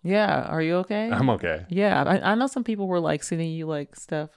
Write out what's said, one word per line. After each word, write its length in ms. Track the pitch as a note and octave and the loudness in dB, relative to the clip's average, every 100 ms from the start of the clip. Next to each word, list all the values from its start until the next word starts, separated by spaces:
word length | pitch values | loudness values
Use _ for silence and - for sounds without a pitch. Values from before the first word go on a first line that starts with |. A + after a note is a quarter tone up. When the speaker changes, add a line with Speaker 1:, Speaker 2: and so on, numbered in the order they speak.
Speaker 1:
Yeah, 420 | E3+ G3+ G#3 C#3 | 2 2 4 0
are 180 | - D#3+ | 0 -2
you 140 | D#3+ F3 | 0 0
okay? 340 | F#3 G#3 A3 | 0 -2 0
Speaker 2:
I'm 180 | A#3 C3 | 2 2
okay. 340 | G2+ F2 D#2+ F2+ | 2 0 -4 -4
Speaker 1:
Yeah, 360 | F3+ C#3+ F#3 | 0 2 2
I, 280 | C#3 F#3+ D3+ | 2 2 2
I 40 | A3 | 2
know 120 | C4 | 0
some 160 | C4 | -2
people 240 | A#3 G#3+ G3 | -4 -2 0
were, 140 | F3+ | 0
like, 200 | D#3+ D3+ | 0 -2
sending 300 | - E3+ E3 | -2 -4 -2
you, 140 | D#3+ D#3 | -4 -4
like, 320 | D3+ C#3+ - | -6 -6 -14
stuff 320 | - D#3 D#3 | -6 -6 -6